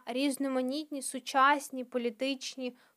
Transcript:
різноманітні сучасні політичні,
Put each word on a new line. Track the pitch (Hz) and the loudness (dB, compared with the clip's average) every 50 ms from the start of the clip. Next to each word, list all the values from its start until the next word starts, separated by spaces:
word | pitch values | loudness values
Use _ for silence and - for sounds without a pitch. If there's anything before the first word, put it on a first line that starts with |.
| - | 2
різноманітні | - 240 254 277 294 262 277 277 269 262 254 254 254 262 302 311 302 302 277 262 | -4 -2 0 2 2 2 0 0 0 0 0 0 0 -2 -4 -6 -6 -8 -8 -6
сучасні | - - 262 254 - - 277 262 269 294 294 277 - - 254 247 | -6 -8 -8 -6 0 4 6 6 6 6 4 0 -4 -8 -8 -6
політичні, | 247 - 247 233 240 220 - 262 269 277 269 - - - - 262 247 247 - _ _ _ | -4 -4 -2 -2 -2 -2 -2 -2 -2 -2 -2 -6 -10 -10 -8 -8 -8 -8 -10 _ _ _